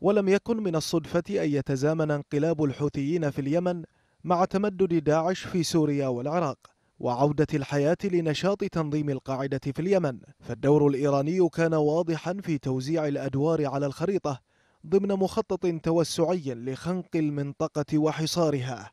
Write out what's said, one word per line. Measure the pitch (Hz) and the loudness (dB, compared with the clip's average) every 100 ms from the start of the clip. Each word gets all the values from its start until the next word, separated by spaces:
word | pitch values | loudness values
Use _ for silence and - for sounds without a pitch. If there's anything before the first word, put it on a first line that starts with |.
ولم | 180 208 190 | 2 2 4
يكن | 196 - 226 | 2 0 -2
من | 202 160 | -2 -2
الصدفة | - 165 143 170 175 196 | 0 -2 0 -2 -2 -2
أن | 160 | 0
يتزامن | 143 131 135 147 160 151 | 0 -2 0 0 0 0
انقلاب | 147 - 143 160 156 | -2 -2 -2 0 0
الحوثيين | 147 127 147 147 139 170 147 | 0 0 -4 -2 -2 0 -2
في | 139 | -2
اليمن | 135 165 180 175 - _ _ _ | -2 0 0 -4 -8 _ _ _
مع | 160 175 | -2 0
تمدد | 185 190 208 185 190 170 | 2 0 0 2 2 2
داعش | 147 156 165 185 | 2 2 2 -2
في | - 180 | -2 -2
سوريا | 151 170 151 143 135 | 0 2 2 0 -2
والعراق | 120 139 170 151 - _ _ _ - | -2 -2 -2 -2 -4 _ _ _ -6
وعودة | 123 123 147 143 147 | -4 2 2 2 0
الحياة | 151 135 143 143 180 | -2 -2 0 2 0
لنشاط | 196 175 160 143 180 202 | 0 0 0 0 0 0
تنظيم | 202 170 151 151 147 | -2 -2 -2 -2 -2
القاعدة | 131 - 131 139 135 | -4 -4 -6 -4 -4
في | 139 135 | -4 -4
اليمن، | 175 196 151 120 - _ | 2 2 2 -4 -14 _
فالدور | - 117 135 151 143 | -12 -2 4 6 6
الإيراني | 135 143 139 147 185 170 | 4 2 2 2 2 2
كان | - 165 | 2 2
واضحًا | 160 147 160 165 160 165 196 | 2 2 2 0 -2 -4 -6
في | 180 147 | -4 -4
توزيع | 139 131 127 160 151 | -2 -4 -2 -2 0
الأدوار | 143 135 135 156 156 143 | -2 -2 0 2 2 0
على | 139 143 | -2 -4
الخريطة | 131 175 196 147 131 _ _ _ _ 156 | -2 -2 0 -2 -6 _ _ _ _ 0
ضمن | 196 202 | 2 2
مخطط | 196 190 220 - 190 180 | 0 0 0 -2 -2 -2
توسعي | 165 165 170 156 - 160 185 135 | 0 2 2 2 2 2 0 -4
لخنق | 117 127 131 165 180 - 165 | -6 -8 -6 -4 -6 -2 -2
المنطقة | 151 143 143 - 156 156 143 151 | 0 -2 -6 -4 -4 -4 -2 2
وحصارها. | 156 143 160 175 156 143 127 113 104 | 2 0 -2 2 2 0 -4 -8 -12